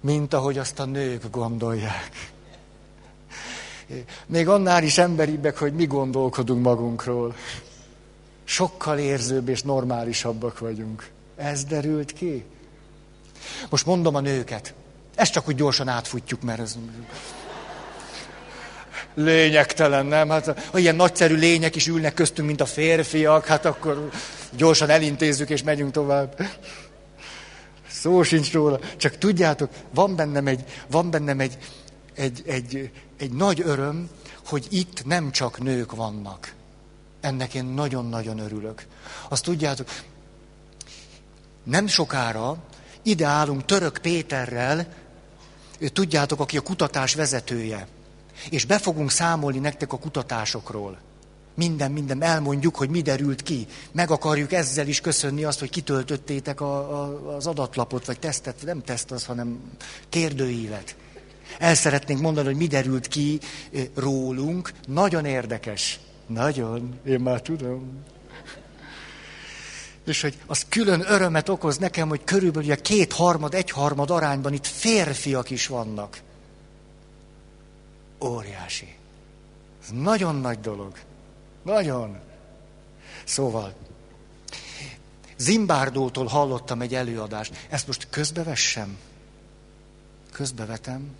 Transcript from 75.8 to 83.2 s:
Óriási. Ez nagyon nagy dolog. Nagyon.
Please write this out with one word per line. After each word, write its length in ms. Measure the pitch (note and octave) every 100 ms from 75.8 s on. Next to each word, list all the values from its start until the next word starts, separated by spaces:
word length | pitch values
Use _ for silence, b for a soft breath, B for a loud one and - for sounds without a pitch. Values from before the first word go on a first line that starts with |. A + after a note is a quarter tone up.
| A2 G#2 G2+ - - - - - - - - - - - - - - - - - - - - -
Óriási. 720 | C3 A#2+ G2+ F#2+ F2+ - F#2 - - - - - - - - -
Ez 60 | -
nagyon 440 | A2+ D#3+ A3 F3+ C#3+
nagy 240 | B2+ A2+
dolog. 320 | A2 G2+ G2 - - - - - - -
Nagyon. 540 | E3+ G#3+ E3+ B2+ A2 G2 - - - - - - - - B B